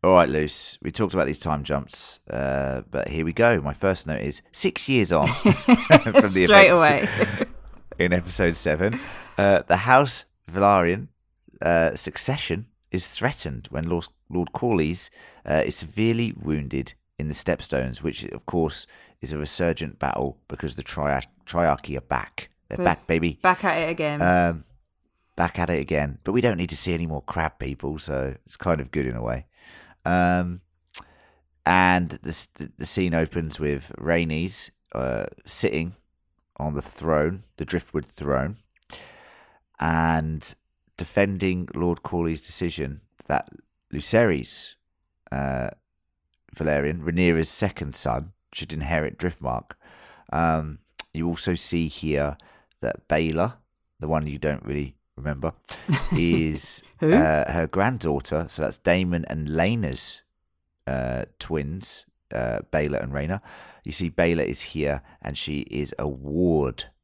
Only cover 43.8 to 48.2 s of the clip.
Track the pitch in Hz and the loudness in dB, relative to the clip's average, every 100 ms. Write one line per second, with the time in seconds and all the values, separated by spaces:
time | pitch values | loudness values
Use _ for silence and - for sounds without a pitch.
43.8 | _ 73 - 113 117 78 57 - - - | _ -6 2 4 4 2 -4 -10 -12 -18
44.8 | _ _ _ _ _ 67 69 65 60 - | _ _ _ _ _ -4 -4 -4 -6 -10
45.8 | _ _ _ _ _ _ _ - 78 73 | _ _ _ _ _ _ _ -4 0 2
46.8 | 71 82 78 85 87 82 78 - 101 - | 0 -2 -2 2 4 4 0 -2 -4 -4
47.8 | 71 65 69 62 | -10 -6 -4 -4